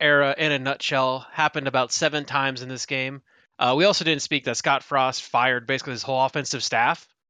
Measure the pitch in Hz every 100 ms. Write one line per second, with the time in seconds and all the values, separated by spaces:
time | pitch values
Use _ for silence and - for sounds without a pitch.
0 | 151 143 139 143 156 143 131 143 - 139
1 | 131 131 - - 151 156 135 127 123 -
2 | 160 147 143 139 135 127 127 127 - 135
3 | 131 139 - _ _ - 127 135 196 190
4 | 165 147 - 147 - 117 160 139 - 139
5 | 127 - - 123 127 123 117 135 - 120
6 | - 131 131 151 131 131 - 139 123 170
7 | - _ _